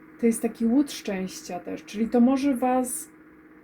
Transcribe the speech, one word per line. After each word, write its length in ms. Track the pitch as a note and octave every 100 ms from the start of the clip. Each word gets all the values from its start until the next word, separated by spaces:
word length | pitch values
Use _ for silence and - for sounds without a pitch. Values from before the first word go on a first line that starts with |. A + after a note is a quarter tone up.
| - -
To 60 | A#3
jest 160 | A3
taki 240 | A3+ - A3+
łód 260 | C4 C#4+
szczęścia 680 | - - F#3+ F#3 - - F3
też, 240 | F#3+ F#3
czyli 240 | - G3+ A3+
to 140 | B3
może 340 | A#3+ C4+ C#4+ B3
was 540 | B3+ B3+ B3 - - - - - - -